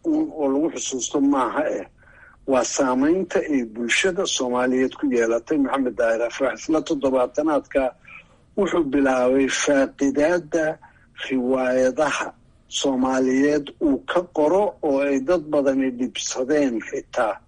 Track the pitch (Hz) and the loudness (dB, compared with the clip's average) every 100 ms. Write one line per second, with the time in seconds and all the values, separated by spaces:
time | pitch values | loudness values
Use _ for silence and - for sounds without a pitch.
0 | 170 151 156 160 143 135 160 - - 131 | -2 0 -2 -2 0 0 0 -4 -6 -6
1 | - 151 139 139 123 120 311 - - _ | -4 2 2 2 0 -2 -2 -4 -8 _
2 | - - - - - 127 120 - 135 127 | -20 -20 -20 -10 0 0 2 0 0 2
3 | 143 185 180 190 160 139 117 110 120 - | 2 2 0 -2 0 -2 -2 -6 -2 0
4 | 185 180 180 - 127 123 127 127 131 - | 0 -2 -2 -2 -2 0 2 2 0 -2
5 | 139 120 113 117 - 156 131 139 123 107 | 0 2 2 0 0 0 0 0 -2 0
6 | 117 113 117 - 131 117 - 156 147 151 | 0 0 -2 -2 -4 -4 -2 -2 0 -2
7 | 135 131 123 - 156 147 - 139 127 - | 0 0 0 0 0 -2 -2 -2 -2 -4
8 | - - - _ _ - 180 175 143 143 | -16 -20 -20 _ _ -2 0 0 0 2
9 | 135 127 127 135 135 - - 139 131 - | 2 2 2 2 2 0 2 2 0 0
10 | 139 139 151 175 151 165 156 160 - _ | 0 2 2 0 -2 -2 -2 -4 -12 _
11 | _ - - 127 123 131 127 127 131 120 | _ -14 -6 -2 0 0 0 2 2 2
12 | 147 - - - _ _ _ - 139 131 | 0 -2 -6 -12 _ _ _ -2 0 0
13 | 131 262 262 262 285 294 - - 156 131 | 0 2 2 2 2 2 -4 -2 0 0
14 | - 170 175 151 151 185 208 - 156 139 | 0 -2 0 0 2 2 0 -2 -2 0
15 | 143 139 131 175 151 151 135 135 131 120 | 0 0 0 0 0 0 2 2 -2 -2
16 | 123 - - 127 127 151 139 113 - 123 | -4 -4 -8 -4 0 2 2 -2 -6 -10
17 | - - 110 98 | -6 -2 -2 -4